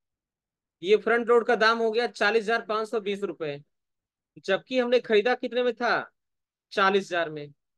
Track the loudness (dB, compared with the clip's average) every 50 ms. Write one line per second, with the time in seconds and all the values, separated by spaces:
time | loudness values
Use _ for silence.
0 | _ _ _ _ _ _ _ _ _ _ _ _ _ _ _ -6 0 2 2 2
1 | 2 2 0 0 2 4 2 4 4 2 2 2 2 2 2 2 0 -2 0 0
2 | -2 -2 -2 0 0 2 2 0 0 0 -2 -2 -2 -4 -4 -4 -4 -4 -6 -6
3 | -4 -4 -6 -6 -6 -8 -8 -6 -8 -8 -8 -10 -14 _ _ _ _ _ _ _
4 | _ _ _ _ _ _ _ -10 -4 -2 -2 -2 -2 -2 -2 0 0 2 2 0
5 | 2 2 2 2 4 2 0 -2 -4 -6 -4 -2 -2 -2 -2 -2 -2 0 0 -2
6 | -4 -6 _ _ _ _ _ _ _ _ _ _ _ -6 -2 2 2 4 2 2
7 | 0 -2 -4 -4 -4 -4 -6 -12 -14 -16 -18 _ _ _ _